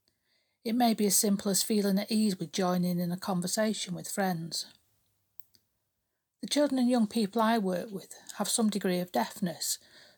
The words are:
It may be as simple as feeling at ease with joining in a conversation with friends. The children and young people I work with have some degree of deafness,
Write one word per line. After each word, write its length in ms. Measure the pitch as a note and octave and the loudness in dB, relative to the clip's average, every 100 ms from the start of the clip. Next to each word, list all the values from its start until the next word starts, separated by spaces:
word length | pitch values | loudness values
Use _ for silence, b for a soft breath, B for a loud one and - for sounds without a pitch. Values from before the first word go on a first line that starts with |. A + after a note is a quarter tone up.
| _ _ _ _ _ _ | _ _ _ _ _ _
It 120 | A#3 | -4
may 180 | A#3 A#3+ | 2 4
be 140 | A3 G#3 | 4 2
as 100 | - | 4
simple 340 | G#3+ G3+ G#3 | 2 2 2
as 120 | F#3+ | 0
feeling 360 | - G#3+ G3+ F#3+ | 2 2 4 2
at 140 | G3+ | 2
ease 260 | A3 G#3+ F#3 | 2 2 0
with 140 | E3 | -4
joining 460 | - F3+ F3+ F3 F3 | -2 0 2 0 0
in 140 | F3 | -2
a 40 | F3 | -4
conversation 800 | - F3+ F3+ - A3 G#3+ - | -2 -2 -2 0 0 -2 -6
with 140 | E3+ - | -8 -6
friends. 580 | - F#3+ F3 E3 - - - _ _ _ _ _ _ - _ _ _ _ _ _ _ _ _ | -2 -2 -2 -4 -8 -10 -16 _ _ _ _ _ _ -20 _ _ _ _ _ _ _ _ _
The 60 | - | -4
children 300 | C#4+ D4 C4 | 0 2 2
and 120 | A#3+ | 2
young 160 | B3 G#3 | 2 2
people 340 | A3+ G3 A#3 | 0 0 2
I 160 | A3 A#3 | 2 2
work 340 | F#3+ F3+ A3+ | 0 -2 -4
with 240 | G3 - - - - | -10 -14 -20 -18 -6
have 120 | G3+ | -2
some 200 | - A3 | 0 0
degree 300 | G3+ F#3+ F3+ | 0 0 0
of 140 | F3+ | 0
deafness, 680 | A#3+ A3 - F3+ - - - B B B | -2 -4 -4 -4 -4 -6 -6 B B B